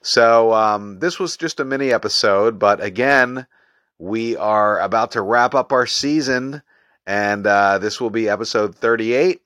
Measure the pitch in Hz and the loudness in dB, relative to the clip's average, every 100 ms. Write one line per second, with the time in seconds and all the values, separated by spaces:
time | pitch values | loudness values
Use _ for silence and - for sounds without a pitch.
0 | - - 117 117 113 110 110 104 101 95 | 0 2 6 6 4 2 2 0 -6 -6
1 | 165 - 180 - 160 - 135 135 135 113 | -6 -4 -8 -6 -10 -6 -6 -4 0 0
2 | - - 110 98 110 107 104 104 104 95 | 0 -2 0 2 0 2 0 0 -4 -4
3 | 131 139 123 127 131 _ _ _ _ _ | 2 2 2 -2 -14 _ _ _ _ _
4 | 87 110 113 113 104 107 104 101 95 113 | -8 -6 -4 -4 0 2 2 0 0 0
5 | 117 123 98 120 123 135 127 127 123 - | 0 -2 0 2 2 0 0 0 0 -2
6 | 139 151 135 127 131 143 _ _ _ _ | -2 -2 0 -4 -4 -12 _ _ _ _
7 | - 101 101 104 101 101 101 98 104 - | -4 -2 0 0 2 4 4 2 -2 -4
8 | 120 110 107 101 113 117 104 85 117 113 | -4 -2 -2 -2 -2 -2 -2 -2 -2 0
9 | 110 123 175 175 | 0 2 0 -2